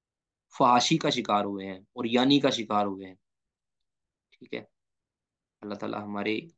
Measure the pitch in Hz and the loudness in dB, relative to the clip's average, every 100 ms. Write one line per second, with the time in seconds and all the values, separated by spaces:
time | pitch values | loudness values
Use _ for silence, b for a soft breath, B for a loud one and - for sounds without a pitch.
0 | _ _ _ _ _ - 131 123 - 165 | _ _ _ _ _ 2 6 6 4 2
1 | 151 120 104 104 101 98 98 95 - 123 | 2 -2 0 0 0 -6 -8 -12 -14 -8
2 | 117 120 131 143 135 120 107 104 104 95 | -2 2 4 4 4 0 -2 0 0 -4
3 | 95 92 _ _ _ _ _ _ _ _ | -12 -18 _ _ _ _ _ _ _ _
4 | _ _ _ _ - 117 117 _ _ _ | _ _ _ _ -14 -14 -14 _ _ _
5 | _ _ _ _ _ _ 104 101 107 113 | _ _ _ _ _ _ -12 -10 -8 -8
6 | 104 101 104 110 165 | -8 -6 -4 -4 -8